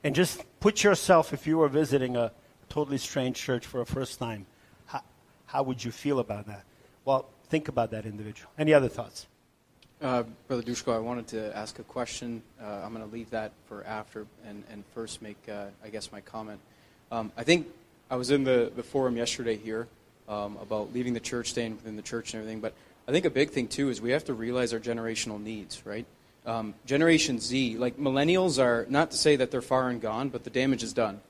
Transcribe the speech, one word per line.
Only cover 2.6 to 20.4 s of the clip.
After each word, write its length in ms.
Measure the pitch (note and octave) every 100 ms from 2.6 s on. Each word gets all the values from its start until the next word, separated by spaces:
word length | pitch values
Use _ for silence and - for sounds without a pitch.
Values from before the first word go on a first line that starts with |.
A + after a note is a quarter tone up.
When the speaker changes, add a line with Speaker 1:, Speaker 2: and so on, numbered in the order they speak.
| -
Speaker 1:
totally 280 | D3+ C#3+ C#3
strange 380 | - C#3+ B2+ B2
church 280 | - B2
for 180 | - B2+
a 40 | A#2+
first 320 | C3+ C3 -
time, 280 | A#2 G#2+ G2 _ _ - -
how, 140 | C3+ - _ _ _ -
how 160 | C3+
would 220 | C3+ B2
you 80 | A#2+
feel 260 | - C#3+ C#3
about 280 | A2+ G#2 G#2+
that? 160 | G2+ - _ - _
Well, 220 | C3 C3+ - - _
think 200 | D#3+ D3+
about 240 | B2+ A2+
that 120 | A2
individual. 460 | G#2+ G#2 G#2+ A2 - -
Any 160 | D#3
other 140 | D3+ B2+
thoughts? 400 | - G#2+ - - _ _ _ _ _ - _
Speaker 2:
Uh, 220 | C#3 B2 A2+ A2+ -
Brother 140 | B2+
Dushko, 300 | A#2+ A#2+ -
I 60 | A2+
wanted 300 | A2+ A#2+ A2+
to 280 | A2+ G#2+ G#2
ask 220 | G#2+ -
a 60 |
question. 580 | A2 C3 A#2+ - A#2+ A#2 - -
Uh, 220 | G#2+ G2+
I'm 80 | G2
gonna 140 | A2+ G#2+
leave 240 | A#2 A2
that 220 | A2+ G#2+ - _
for 160 | G#2
after 420 | G2+ G#2+ G#2+ G#2+ G#2+ -
and, 200 | A2 G#2 G2
and 100 | G#2 G2+
first 300 | - A2+ -
make, 140 | G#2+ G2+ -
uh, 180 | G#2 G2+ G2+
I 60 | A2
guess, 200 | G#2+ -
my 100 | G#2
comment. 380 | - A2+ A2 G2+ _ _ _ _ _
Um, 180 | A#2 A2 -
I 80 |
think 240 | A#2+ F3 D#3 - _ _ _
I 60 | B2+
was 160 | B2+
in 100 | C#3+
the, 300 | C3 B2+ A#2
the 80 | A#2+
forum 340 | A#2 C#3 C3 A#2
yesterday 400 | A#2 - A#2 A2
here, 300 | A2 A2 A#2+ _ _ _ -
um, 280 | G#2